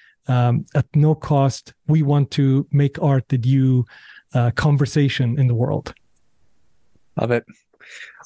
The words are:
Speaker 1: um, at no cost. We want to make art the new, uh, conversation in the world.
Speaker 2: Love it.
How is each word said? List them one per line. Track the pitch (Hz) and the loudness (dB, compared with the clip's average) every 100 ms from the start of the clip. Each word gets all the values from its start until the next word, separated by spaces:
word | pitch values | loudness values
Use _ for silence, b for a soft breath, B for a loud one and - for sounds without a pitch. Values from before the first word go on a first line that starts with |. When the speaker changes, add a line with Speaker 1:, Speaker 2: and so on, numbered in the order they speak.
| b b - | b b -4
Speaker 1:
um, | 127 123 123 - | 0 2 0 -2
at | - - 147 | -4 -2 0
no | 151 151 | 2 0
cost. | - 143 135 - - - - | -2 0 0 -2 -14 -16 -2
We | 156 | 0
want | 143 143 135 | 2 0 0
to | - 135 131 139 | 0 0 0 0
make | 143 143 - | 0 0 0
art | 151 139 - | 0 0 0
the | 131 | -2
new, | 120 135 131 127 120 B B B B | 0 2 2 0 -2 B B B B
uh, | 123 120 | -2 -2
conversation | - 156 143 139 156 139 - 120 123 | 0 0 0 0 0 0 0 -2 0
in | 127 | 0
the | 117 | 0
world. | 120 101 - - _ _ _ _ _ _ _ _ _ _ _ - | -2 -4 -8 -16 _ _ _ _ _ _ _ _ _ _ _ -6
Speaker 2:
Love | 117 | -2
it. | 120 - - _ _ B B B B | -2 -4 -20 _ _ B B B B